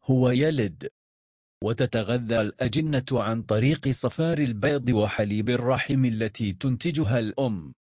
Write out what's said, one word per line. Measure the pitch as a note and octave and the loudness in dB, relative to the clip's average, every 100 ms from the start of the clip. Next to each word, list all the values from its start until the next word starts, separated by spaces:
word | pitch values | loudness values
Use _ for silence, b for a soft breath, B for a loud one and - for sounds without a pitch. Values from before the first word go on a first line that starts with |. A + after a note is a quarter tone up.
هو | - C3 B2+ | 2 4 4
يلد، | B2 D3+ D3 G#2 D#2 - _ _ _ _ _ _ _ | 4 2 2 -2 -4 -14 _ _ _ _ _ _ _
وتتغذى | G#2 A#2 B2+ A#2 G#2 B2 A2+ A2+ | -4 0 0 0 0 -2 0 0
الأجنة | G#2+ - B2 D3+ D#3 C#3 B2 | 0 -2 -2 0 0 -2 0
عن | B2 G#2 A2+ | -2 0 -2
طريق | A2 G#2+ B2+ D#3+ C#3 | 0 2 2 2 -2
صفار | B2 B2 - D#3+ D#3+ | -2 -2 -2 -2 0
البيض | C3+ G#2+ C3 C#3+ B2 | -2 0 0 0 2
وحليب | G#2+ G#2 - G#2 G#2+ G#2+ | 2 2 0 0 0 0
الرحم | B2 B2 C3+ - C3+ | 0 0 0 0 2
التي | B2+ A2 A2 - G#2+ | 2 0 -4 -2 -4
تنتجها | F#2+ C3+ A#2+ F3 D3+ A2 B2 | -2 -2 -2 -2 0 0 0
الأم. | A2 - C3 G2 D2 - | 0 -2 -2 -2 -8 -18